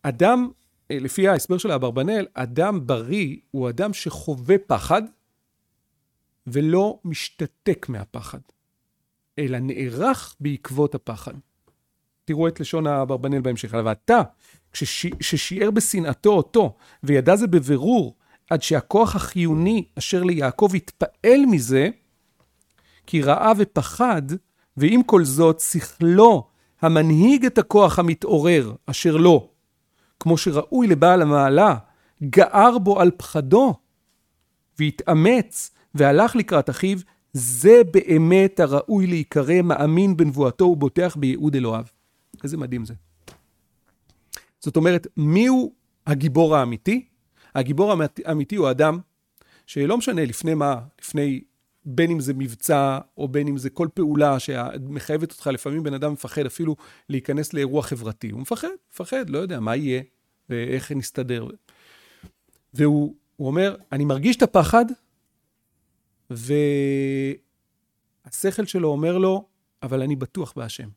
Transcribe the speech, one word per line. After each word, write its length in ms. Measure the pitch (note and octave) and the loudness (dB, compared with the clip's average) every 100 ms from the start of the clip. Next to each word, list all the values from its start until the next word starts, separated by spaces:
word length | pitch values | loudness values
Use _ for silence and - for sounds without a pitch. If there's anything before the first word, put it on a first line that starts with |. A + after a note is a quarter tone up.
אדם, 480 | D3 A#2+ F#3 B3 B3 _ _ _ _ | -8 0 2 2 -2 _ _ _ _
אה, 80 | C#3+ | -8
לפי 280 | C3 - F#3+ | -6 0 2
ההסבר 300 | E3+ - F3+ | 0 -2 -4
של 140 | F3+ | -2
אברבנאל, 560 | C#3+ B2+ A#2+ D3+ A3 - | -2 -2 -4 -2 -4 -6
אדם 540 | - B2+ B2 F#3+ G3 B2 | -10 -6 -2 -2 -2 -4
בריא 500 | B2 A#2 G3+ E3 - _ | -4 -4 -4 -4 -8 _
הוא 180 | C#3 B2 | -6 -6
אדם 240 | A#2+ G#3 | -4 -6
שחווה 600 | G3+ D#3+ - - C3+ B2 G3 G3 | -6 -10 -10 -10 -8 0 0 2
פחד 340 | A#2 - F#3 A3 _ _ _ _ _ _ _ _ _ _ _ _ _ - | -4 0 -2 -2 _ _ _ _ _ _ _ _ _ _ _ _ _ -6
ולא 520 | B2+ D#3 F3+ G#3 - | -2 0 0 0 -4
משתתק 840 | F3 D3+ - - D3+ _ - - - | -12 -10 -12 -10 -12 _ -4 -4 -6
מהפחד, 500 | A2+ G2+ - G#2+ C3+ _ _ _ _ _ _ _ _ _ - | -12 -12 -16 -16 -20 _ _ _ _ _ _ _ _ _ -8
אלא 200 | C#3 B2 | -6 -6
נערך 760 | C3 - B2+ A#2+ A3+ E3+ - _ | -8 -8 -8 -4 -4 -4 -10 _
בעקבות 560 | C#3+ C#3 - C3+ D3 | -8 -8 -8 -4 -4
הפחד. 380 | C#3 - A2 - C3+ _ _ _ _ _ _ _ _ | -4 -12 -14 -16 -20 _ _ _ _ _ _ _ _
תראו 220 | - D3+ E3 | -8 -4 -4
את 120 | E3 | -4
לשון 280 | D3 E3 D#3 | -8 -4 -2
אברבנאל 540 | C#3+ C3 C3 C#3 C#3 | -2 -4 -4 -4 -4
בהמשך. 320 | B2+ A#2 A2+ A2+ | -4 -6 -6 -4
"ואתה, 360 | A2 G#2+ - A#3 C#3+ _ _ _ _ | -4 -4 2 2 2 _ _ _ _
כששי-, 420 | - C#3 - F3 - | -10 -8 -6 -8 -8
כששיער 520 | - D3+ - F#3+ G#3+ | -4 -4 -4 -2 0
בשנאתו 580 | A3 - F#3+ D#3+ A#2+ G#3 | 0 0 -2 -4 2 2
אותו, 460 | G3+ - A#3 D#3 - _ _ | 4 2 2 0 -4 _ _
וידע 320 | C3+ C#3 B2 | 0 2 4
זה 120 | G3+ A3 | 2 4
בבירור, 680 | E3+ C3 C#3 E3+ B3 C3 _ _ _ _ | 2 2 -2 2 0 -2 _ _ _ _
עד 120 | E3 | -4
שהכוח 540 | - D3+ - - A3+ | 0 -2 0 2 2
החיוני 720 | G3+ - F3+ E3+ D#3 F3 A3 - | 0 -6 -4 -2 0 0 0 -4
אשר 280 | - - F#3 | -12 -4 -2
ליעקב 480 | F3+ E3+ C3+ - G#3 | 0 -2 -2 0 0
התפעל 680 | F#3 - _ E3 _ A3+ C4+ C#4 | 0 -8 _ -8 _ 4 6 6
מזה, 380 | F3 A#2 C3 E3 - _ _ _ _ _ _ _ _ _ _ | 2 2 0 0 -4 _ _ _ _ _ _ _ _ _ _
כי 160 | - D#3+ | -4 -2
ראה 300 | C#3 D3+ A3 G#3 | 2 2 2 2
ופחד, 640 | G3+ - - - B3 F3+ C3+ F3+ _ _ _ - | 0 -2 -6 -2 -2 -2 -4 -10 _ _ _ -2
ועם 260 | D3+ A#3+ | 2 4
כל 200 | - G3 | 6 4
זאת, 360 | D3 C#3 E3 D#3+ | 4 4 4 2
שכלו 880 | - E3+ - - E3 F#3 A#3 F#3 - _ _ _ | -4 -6 -8 -2 2 8 8 6 -2 _ _ _
המנהיג 640 | D#3+ D#3+ D#3+ D#3 G#3+ C#4 | 2 4 4 6 6 4
את 120 | B3 - | 2 0
הכוח 420 | - G#3 F#3 D#3+ | 4 4 4 4
המתעורר 760 | E3+ D#3+ - E3 D#3+ E3 A2+ - | 0 -2 0 2 4 2 0 -10
אשר 320 | - C3+ E3+ D#3 | -10 -2 0 4
לו, 320 | F3 D3 - _ _ _ _ _ _ _ | 6 6 2 _ _ _ _ _ _ _
כמו 180 | E3 E3 | 0 0
שראוי 500 | F#3+ D3 - C4 A#3 | 0 -4 -2 0 2
לבעל 340 | D3+ E3+ F#3 | 4 6 6
המעלה, 540 | D3+ D3 C#3 C#3+ G#3 B2 _ _ _ _ | 4 2 4 4 4 2 _ _ _ _
גער 540 | C#3+ D3+ - G#3 A#3 A#3+ | 2 6 6 6 6 4
בו 220 | F#3+ G3 | 0 4
על 120 | F3 F3 | 4 2
פחדו, 560 | - D#3 C3+ G#3 C4 - _ _ _ _ _ _ _ _ _ - | -6 -6 2 4 4 0 _ _ _ _ _ _ _ _ _ -4
והתאמץ, 920 | D3+ - - D#3+ F3+ B3+ - - - _ _ | -4 -2 0 2 4 2 -2 -10 -14 _ _
והלך 400 | D3 C#3 D3 A3+ | 0 4 4 4
לקראת 340 | A#3+ G3 D#3+ C3+ | 0 0 0 -2
אחיו, 280 | B2 F#3 F#3+ - _ _ | -4 -4 -4 -8 _ _
זה 480 | C3+ A#2+ B2 F#3+ A#3+ F#3 | -8 -6 2 8 8 8
באמת 680 | F#3 - D#3 D#3+ F#3+ G3 F#3+ | 2 4 2 4 4 4 2
הראוי 480 | D3+ C#3 - G#3 F#3 | 0 0 0 0 0
להיקרא 540 | E3+ C#3+ D3 C3+ F3+ | -2 -2 -2 2 2
מאמין 540 | F3 D3 D3+ D#3+ G3 E3 | 2 0 2 2 2 2
בנבואתו 480 | D#3 C#3 C3 - | 0 2 -2 2
ובוטח 500 | F3+ E3 C#3+ - F3+ D3+ | 0 2 0 0 -2 -2
בייעוד 360 | C3+ C3 D3+ | -4 -2 -2
אלוהיו". 300 | C#3 A#2+ A2+ A2+ _ _ _ _ - | -2 -4 -6 -10 _ _ _ _ -16
איזה 140 | C#3 D#3 | -12 -10
מדהים 280 | B2+ B2 | -8 -8
זה. 80 | A2 A#2 _ _ - _ _ _ _ _ _ _ _ _ _ - _ _ | -10 -16 _ _ -20 _ _ _ _ _ _ _ _ _ _ -20 _ _
זאת 160 | D3+ | -4
אומרת, 320 | - E3 F3 - - | 0 2 0 -4 -4
מי 300 | D3 F3+ B3 | 0 2 2
הוא 260 | C4 B3 _ _ _ - | 2 -2 _ _ _ -4
הגיבור 480 | C#3+ D3 C3+ D#3+ | -2 0 2 2
האמיתי? 520 | D3+ B2 A2+ - B3 - _ _ _ _ | 2 0 -4 -4 -4 -6 _ _ _ _
הגיבור 360 | C#3 C3 C#3+ G3+ | -4 -4 0 0
האמתי-, 300 | F#3 D3+ - | 0 -2 -6
האמיתי 300 | - D3+ C3+ | -6 -6 -4
הוא 120 | G#3 C#3+ | -2 -2
האדם 320 | B2+ D#3 E3+ - _ _ _ _ _ | 2 0 0 -12 _ _ _ _ _
שלא 320 | _ C#3+ C#3+ A#3+ | _ -4 -2 -2
משנה 280 | C4 F3+ | -2 -4
לפני 280 | C3+ A2 E3 | -4 -4 -4
מה, 280 | D#3 C#3+ B2 B2+ _ | -2 -2 -4 -10 _
לפני, 420 | - D#3 C#3+ C3 _ _ _ _ | -10 -4 -4 -6 _ _ _ _
בין 260 | D3+ B2+ E3 | -6 -2 0
אם 80 | E3 | -2
זה 140 | C3+ | -4
מבצע, 680 | C3 C3+ A2+ - D3 C#3 C3+ - - | -6 -8 -8 -2 0 0 -4 -10 -12
או 100 | C#3+ | -6
בין 200 | C#3 D3 | -4 -4
אם 100 | C#3 | -6
זה 120 | C3 | -8
כל 180 | - E3+ | -6 -6
פעולה 460 | - D#3 D3+ D3 C3+ | -4 -2 2 2 0
שמחייבת 920 | - B2+ B2 - C3+ D3 - D#3 D#3+ | -4 -8 -8 -12 -12 -12 -6 -6 -6
אותך, 160 | - D3 | -8 -8
לפעמים 300 | C3 C#3+ D#3 | -6 -6 -6
בן 100 | D3+ | -6
אדם 200 | C3+ D3 | -6 -6
מפחד 320 | D3 B2+ D#3 | -8 -8 -6
אפילו 300 | C3 - D#3+ D3+ - _ - | -6 -4 -6 -6 -12 _ -10
להיכנס 440 | C3+ - C#3+ D3+ | -8 -4 -6 -6
לאירוע 300 | D3 C#3 D3 | -6 -4 -4
חברתי. 460 | A#2+ B2 A2 G#2+ A2+ | -6 -10 -10 -10 -12
הוא 120 | G#2 | -12
מפחד, 260 | C3+ A#3 E4 F#4+ _ | -10 -8 -8 -12 _
מפחד, 360 | - C4 C4 F#3+ | -16 -8 -8 -6
לא 80 | C#3 | -8
יודע 220 | F#3 C#3+ | -8 -6
מה 160 | G#2+ | -6
יהיה, 260 | B2 D3 B2+ C3+ _ _ _ - | -4 -4 -6 -8 _ _ _ -10
ואיך 420 | A#2+ B2 C3 - | -8 -6 -8 -8
נסתדר. 560 | C3+ A#2+ - B2+ A#2+ A#2 A2+ _ _ _ _ _ _ - _ _ _ _ | -10 -8 -10 -8 -8 -8 -16 _ _ _ _ _ _ -20 _ _ _ _
והוא, 420 | B2 D3 D3 D3 - _ | -2 0 2 -2 -8 _
הוא 120 | _ C3+ | _ -4
אומר, 280 | D#3 G3 G3 _ | -2 -2 -4 _
"אני 140 | C#3 | -4
מרגיש 300 | D3 C3+ F#3+ | -2 0 -2
את 60 | A#3+ | 0
הפחד", 440 | A#3+ F#3+ D#3 A#3 A#3 C4 _ _ _ _ _ _ _ _ _ _ _ _ _ A#2 A#2+ D3 D3 C#3+ C#3 C#3 C3+ C3+ C3+ C#3+ _ _ _ _ _ _ _ _ C3 | 2 2 4 2 2 -6 _ _ _ _ _ _ _ _ _ _ _ _ _ -14 -4 0 0 0 -2 -2 -4 -4 -6 -8 _ _ _ _ _ _ _ _ -16
והשכל 360 | - G3 F#3+ | -6 -4 -4
שלו 220 | G3+ F#3 D#3+ | -6 -2 -2
אומר 300 | C#3+ D#3+ F3+ | -2 -2 0
לו, 300 | F#3+ F#3+ - _ _ _ | -2 -2 -8 _ _ _
"אבל 180 | C3 C3+ | -8 -6
אני 140 | C3+ | -4
בטוח 380 | C#3+ C3 G3 D#3+ | -6 -8 -10 -12
בהשם". 340 | - A#2 - A2 | -12 -14 -14 -18